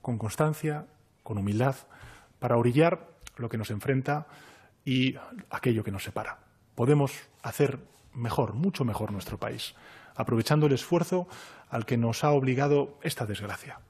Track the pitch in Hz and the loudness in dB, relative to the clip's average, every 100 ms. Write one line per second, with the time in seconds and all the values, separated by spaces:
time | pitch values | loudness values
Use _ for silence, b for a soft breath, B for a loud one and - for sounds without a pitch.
0 | - 117 107 - 156 151 156 147 - _ | -4 -4 -4 0 0 0 -4 -6 -10 _
1 | _ _ - 101 98 104 131 131 - B | _ _ -6 -2 0 2 2 0 -12 B
2 | B B B _ 123 117 120 127 170 180 | B B B _ 2 4 4 6 4 2
3 | - _ - - 117 113 107 107 - 135 | -6 _ -20 -10 -6 -6 -6 -4 0 0
4 | 131 147 156 B B B B _ - 131 | 0 -4 -4 B B B B _ 0 2
5 | 131 127 - 233 - - 131 113 104 101 | 2 0 -14 -16 -10 -2 0 2 -2 -6
6 | - 104 107 - _ _ _ - 120 147 | -6 -6 -8 -10 _ _ _ 0 4 4
7 | 139 - - _ 117 - 143 - - _ | 4 -2 -18 _ -10 0 0 0 -12 _
8 | - - 117 131 110 107 190 - 127 104 | -18 -8 -2 0 0 0 -2 0 -2 -2
9 | 107 101 - 104 107 117 - - B B | -4 -6 -8 -8 -6 -6 -10 -12 B B
10 | B - 110 113 - 151 151 131 - 175 | B -6 0 0 4 4 4 2 2 0
11 | 170 180 175 B B B B 120 110 120 | 2 -2 -4 B B B B -6 -2 0
12 | 117 113 151 147 131 127 143 143 139 - | 0 2 4 4 2 2 4 4 2 -4
13 | 160 - 110 98 101 98 143 - - | -8 -4 -6 -6 -8 -10 -12 -18 -20